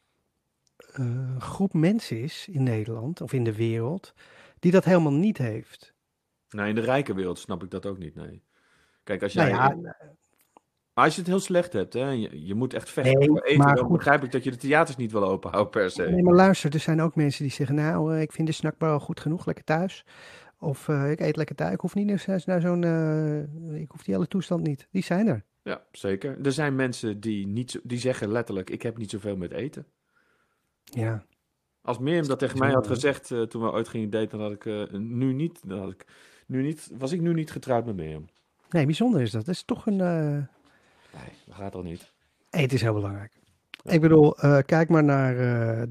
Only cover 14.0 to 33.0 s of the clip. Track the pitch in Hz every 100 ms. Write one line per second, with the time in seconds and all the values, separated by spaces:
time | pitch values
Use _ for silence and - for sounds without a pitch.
14 | 147 143 127 131 131 123 135 147 160 127
15 | 117 107 95 95 92 92 104 117 95 -
16 | 87 180 180 180 190 185 156 151 - 160
17 | 160 165 147 - 143 - 139 143 151 175
18 | 156 160 156 - 160 160 156 - 165 147
19 | - 165 147 165 - 156 - 156 185 -
20 | - - - - - _ 160 135 - 151
21 | 139 160 160 151 151 147 160 185 180 202
22 | 202 202 - 190 - 180 170 175 170 165
23 | 156 156 156 151 147 156 165 151 160 -
24 | - 190 180 196 160 170 160 139 - 190
25 | - 175 220 117 - _ - - - -
26 | 98 98 143 131 139 135 147 131 131 123
27 | 113 104 107 107 98 107 127 - 127 120
28 | 127 123 107 113 113 101 92 - 120 113
29 | 107 107 104 98 87 69 127 143 147 _
30 | _ _ _ _ _ _ _ _ _ 120
31 | 113 110 - _ _ _ _ _ - 117
32 | 131 170 151 135 131 135 135 135 104 120